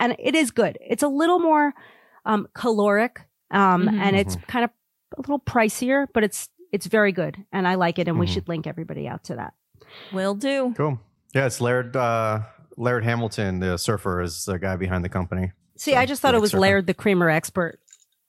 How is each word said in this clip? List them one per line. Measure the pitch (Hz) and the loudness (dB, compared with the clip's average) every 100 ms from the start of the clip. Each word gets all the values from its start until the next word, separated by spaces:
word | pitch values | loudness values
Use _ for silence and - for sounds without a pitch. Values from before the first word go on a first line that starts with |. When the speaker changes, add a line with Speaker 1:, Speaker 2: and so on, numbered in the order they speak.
Speaker 1:
And | 247 - | -2 -2
it | - 320 | 0 2
is | 247 | 2
good. | - 190 - | 0 -2 -2
It's | - - | -6 -2
a | 294 | 0
little | 277 339 359 | 2 2 4
more, | 330 302 294 - - - _ _ - | 4 4 2 -2 -14 -20 _ _ -2
um, | 208 - | -2 -2
caloric, | - 240 208 208 208 240 - _ _ - | -4 0 2 4 2 0 -4 _ _ -2
um, | 202 190 180 214 | 4 4 4 2
Speaker 2:
Mm-hmm. | 208 | 2
Speaker 1:
and | 196 196 | 2 2
it's | 196 185 | 0 -4
Speaker 3:
Mm-hmm. | - | -6
Speaker 1:
kind | 247 233 | -2 -2
of | - _ _ _ - | -4 _ _ _ -10
a | |
little | 277 285 | -4 -4
pricier, | - 240 220 - 247 277 277 | 0 2 2 0 0 0 0
but | 226 208 | 0 0
it's, | - - _ - | -2 -14 _ -6
it's | 196 180 | -6 0
very | 220 202 | 2 2
good. | 180 156 196 - | 2 -4 -8 -8
And | 196 180 | -2 0
I | 185 | 2
like | 170 180 | 0 0
it. | 170 | 0
And | 165 | 0
we | 175 | 0
Speaker 3:
Mm-hmm. | |
Speaker 1:
should | 190 175 | -2 -4
link | 165 156 | -6 -8
everybody | 165 165 147 139 | -10 -10 -10 -10
out | 170 - | -10 -10
to | 113 | -10
that. | - - _ _ - - - | -12 -16 _ _ -20 -20 -10
Speaker 2:
Will | 190 196 202 | -4 -4 -2
do. | 269 277 254 220 | -2 -2 -2 -2
Speaker 3:
Cool. | 151 123 - _ _ | -2 -4 -10 _ _
Yeah, | 135 131 | -2 -2
it's | - | 0
Laird, | 120 127 120 131 | 0 0 -2 -2
uh, | 120 113 110 107 110 _ _ - | 0 0 0 -2 -6 _ _ -4
Laird | 123 123 117 | -2 0 0
Hamilton, | 117 110 - 98 92 | -2 -2 -2 -2 0
the | 92 85 | -2 -2
surfer, | - 101 98 90 | -2 -2 -2 -2
is | 87 80 | -4 -6
the | 101 90 | -6 -4
guy | 95 90 | -4 -4
behind | 90 92 87 | -2 -2 -2
the | |
company. | 95 87 90 92 - _ - | -4 -4 -4 -4 -8 _ -8
Speaker 1:
See, | 302 | 0
Speaker 3:
So, | 254 | 2
Speaker 1:
I | 254 | 2
just | 277 | 0
thought | 269 | 2
it | 233 | 4
Speaker 3:
big | |
Speaker 1:
was | 208 | 2
Speaker 3:
surfer. | 190 | 4
Speaker 1:
Laird | 196 196 180 | 4 2 0
the | |
Creamer | - 208 185 165 | 0 2 4 4
Expert. | 156 - 190 165 - _ _ _ _ | 2 0 -4 -4 -8 _ _ _ _